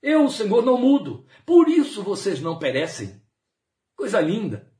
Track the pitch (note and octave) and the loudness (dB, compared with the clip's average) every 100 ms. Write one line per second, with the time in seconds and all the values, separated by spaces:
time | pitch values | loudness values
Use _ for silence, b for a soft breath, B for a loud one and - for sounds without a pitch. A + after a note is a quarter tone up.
0 | C#4 D#4 C#4+ - G#3+ A3+ A#3+ B3 B3+ C#4 | 2 2 2 0 0 0 2 2 4 2
1 | C#3 A2+ b b - F4 D#4 E4 C#4 G#3+ | 0 -14 b b 4 4 6 4 0 -4
2 | G3 F#3+ G3 D#3 D#3+ E3 D3 B2+ D#3+ - | -8 -6 -4 -4 -6 -4 -4 -2 -4 -8
3 | G2+ - _ _ _ _ _ _ _ _ | -14 -16 _ _ _ _ _ _ _ _
4 | B3 G3+ D#3 G#3 G3 G#2 - _ | -4 -2 0 -2 -6 -10 -14 _